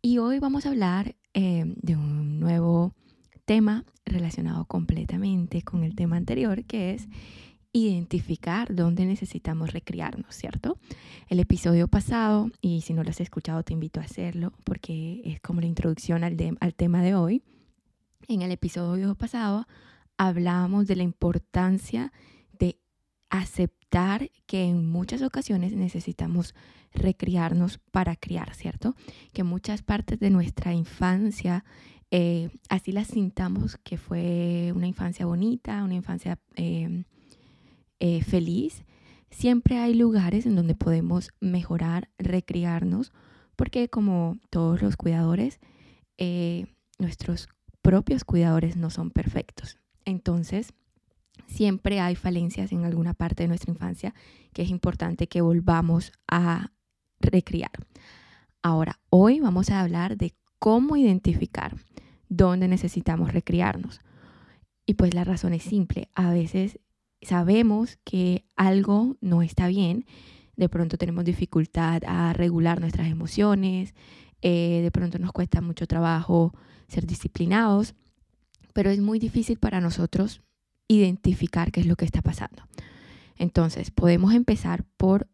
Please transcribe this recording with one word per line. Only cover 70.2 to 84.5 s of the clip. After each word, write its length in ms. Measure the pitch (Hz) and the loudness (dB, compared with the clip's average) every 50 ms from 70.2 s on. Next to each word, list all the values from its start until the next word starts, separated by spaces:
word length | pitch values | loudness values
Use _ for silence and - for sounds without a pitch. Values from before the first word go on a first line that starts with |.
| - - - - _ _ _ | -20 -20 -20 -20 _ _ _
De 120 | - 185 170 | 0 0 0
pronto 280 | - 170 170 165 - 170 | 2 0 0 0 0 -2
tenemos 260 | 175 175 170 175 175 | -2 -4 -2 -2 0
dificultad 800 | 170 180 - 180 - - 165 160 - _ 170 165 160 165 165 - | 0 0 0 -2 0 2 0 0 0 _ 0 0 2 0 0 -2
a 260 | - 175 170 170 165 | -2 -2 0 0 0
regular 480 | 165 - 175 175 170 165 165 165 170 170 | 2 2 0 2 2 2 2 2 2 0
nuestras 280 | 170 165 - - 165 165 | -2 -2 -2 -2 -2 -2
emociones, 840 | 160 165 165 165 - 202 202 208 202 196 190 190 185 185 185 196 - _ - - - - - _ _ _ | -2 -4 -6 -4 0 2 2 4 4 2 2 0 -2 -2 -4 -6 -10 _ -20 -20 -20 -20 -20 _ _ _
eh, 380 | - 185 175 170 170 170 170 170 | 0 2 2 2 2 2 2 2
de 80 | 170 170 | 0 0
pronto 280 | - - 175 170 170 180 | 0 0 -2 -2 -2 -4
nos 140 | 175 185 | -6 -4
cuesta 280 | - - 180 - - 170 | -2 -4 0 0 0 0
mucho 260 | 170 170 165 - 170 | 0 -4 -6 -6 -4
trabajo 640 | - 175 165 170 165 165 160 170 - 175 170 170 170 - - - - - - _ _ | -2 0 0 2 2 0 0 0 2 4 4 4 2 0 -8 -20 -20 -20 -20 _ _
ser 180 | - 170 175 | -6 -6 -4
disciplinados, 880 | 165 - - - - _ - 170 175 190 220 233 214 202 202 220 - - _ _ _ _ _ _ _ _ _ _ _ _ _ - _ | -4 -8 -6 -6 -8 _ -2 0 2 2 2 4 4 4 2 2 -2 -8 _ _ _ _ _ _ _ _ _ _ _ _ _ -20 _
pero 180 | _ 214 190 196 | _ 0 2 2
es 100 | 196 202 | 2 2
muy 180 | 202 208 220 220 | 2 0 0 0
difícil 400 | 233 220 - 240 220 - 226 220 | -2 -2 -2 -2 -2 -2 0 0
para 220 | - 214 196 185 | 0 0 0 0
nosotros 640 | 180 170 180 - 175 - - - 196 220 - - _ _ _ _ _ _ _ _ _ _ | 0 0 0 -2 -2 -2 0 -2 -2 -2 -4 -12 _ _ _ _ _ _ _ _ _ _
identificar 800 | 220 208 196 185 180 - - - 190 - 160 170 - 170 170 - | 6 6 6 4 2 2 2 0 2 2 -2 -2 0 0 -2 0
qué 100 | - 175 | 0 2
es 60 | 175 | 2
lo 100 | 165 170 | 2 2
que 100 | - 170 | 2 0
está 160 | 165 - - | -2 0 0
pasando. 400 | - - - - - - - - - - - - - - - - - - - - - - _ | 0 0 -2 -2 -8 -10 -12 -18 -20 -20 -20 -20 -20 -20 -20 -20 -20 -20 -20 -20 -20 -20 _
Entonces, 540 | _ 170 175 - 180 165 160 - - - - | _ -4 0 2 2 2 2 0 -6 -10 -4
podemos 440 | - - - 175 170 175 185 196 226 | -2 4 6 6 6 6 6 6 6
empezar 500 | 240 247 - | 6 6 4